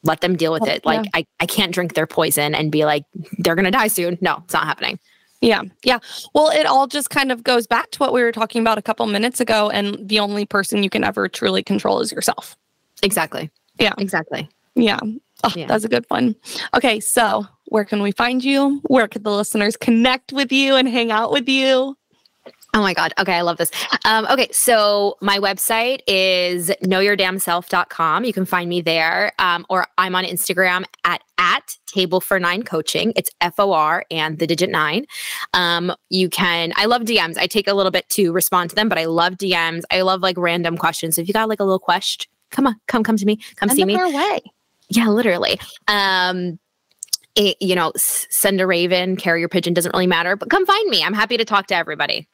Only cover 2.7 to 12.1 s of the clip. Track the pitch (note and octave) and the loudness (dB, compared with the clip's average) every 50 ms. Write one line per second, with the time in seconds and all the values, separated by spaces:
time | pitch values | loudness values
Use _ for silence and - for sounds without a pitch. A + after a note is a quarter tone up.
2.7 | D3 D3+ D3+ D3+ D3 D3+ C#3+ _ _ F#3 D#3+ - - - F3 F3 E3 F3+ G3 F#3 | 2 2 2 2 2 0 -2 _ _ -16 -14 -12 -10 -2 0 0 2 2 2 2
3.7 | G3 C4 A3 G#3+ - - E3+ F3 F3+ F3 F#3 E3+ C#3+ D3+ E3+ - - D#3+ D#3 D#3 | 2 2 2 2 0 -2 -2 -2 -2 0 0 -2 -2 -2 -6 -2 -2 -2 0 0
4.7 | C#3+ - - - - - _ _ _ _ _ _ _ _ - A#3 G#3+ G3 G#3+ F#3 | -4 -4 -6 -8 -8 -8 _ _ _ _ _ _ _ _ 2 2 2 2 0 -8
5.7 | _ _ - A#3+ B3+ A#3 - - - - - - _ - D4+ D#4 - D4+ D#4 - | _ _ 0 0 0 0 -2 -12 -16 -16 -18 -2 _ 4 4 4 4 4 2 4
6.7 | - C4+ C#4 B3 C#4 D4 C4+ - - C#4+ C4+ C4+ B3+ A#3 A#3 - B3+ A#3+ A3+ - | 4 2 2 2 -2 -6 -6 -2 -2 -2 0 0 -2 -2 0 0 0 0 2 2
7.7 | A#3+ A#3 - - - - C#4+ C4 - - A#3+ A#3 A#3 A3+ A3+ A3 - A#3+ A3+ A3+ | 0 0 0 -4 -2 -2 0 2 2 2 2 2 0 -2 -4 -2 0 0 2 2
8.7 | A3 G#3+ - - G#3+ - A#3+ A3 G#3 G3+ G#3+ B3 B3 - B3 A3 A3 G#3+ G#3 G#3 | 2 0 -2 -4 -2 -2 -2 -2 0 0 0 -2 0 -2 0 2 2 2 2 0
9.7 | - G#3 G3+ G3+ G#3 - G#3+ F#3+ G#3+ G#3+ G#3 G3+ G#3 G#3 G3+ - - G3+ F#3+ - | 0 -2 -2 -4 -6 -8 -6 -2 0 0 0 0 -2 -4 -4 -2 -2 -2 -2 0
10.7 | - G#3 G3+ F#3+ - G#3+ - G#3 G3+ G#3+ - F#3+ - - A#3 G3+ F#3 F#3+ G3+ - | 0 0 0 0 0 0 0 0 0 -2 -4 -4 -4 -2 -2 0 0 0 0 0
11.7 | G3 G#3 - G3+ G3 - - - | -2 0 2 0 0 0 0 -4